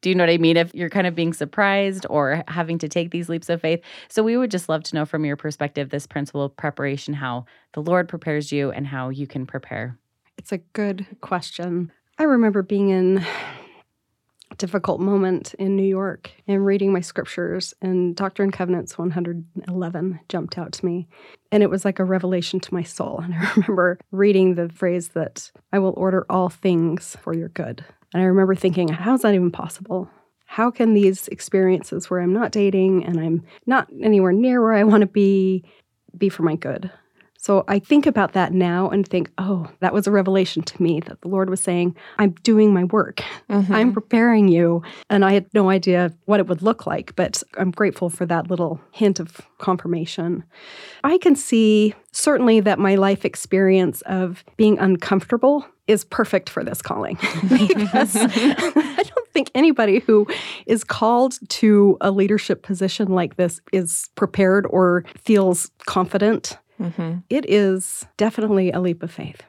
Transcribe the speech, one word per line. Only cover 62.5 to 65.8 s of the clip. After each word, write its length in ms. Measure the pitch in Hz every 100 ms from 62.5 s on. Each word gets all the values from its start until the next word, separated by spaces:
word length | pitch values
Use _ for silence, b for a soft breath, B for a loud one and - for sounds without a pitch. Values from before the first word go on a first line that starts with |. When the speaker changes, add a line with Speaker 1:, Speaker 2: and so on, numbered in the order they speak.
| 190
Speaker 2:
position 460 | - 185 190 - 202
like 260 | 185 175 -
this 240 | 175 - _
is 340 | 190 175 - - -
prepared 500 | 190 - 190 196 196
or 340 | - 185 175 170 -
feels 520 | - 208 190 180 -
confident. 800 | _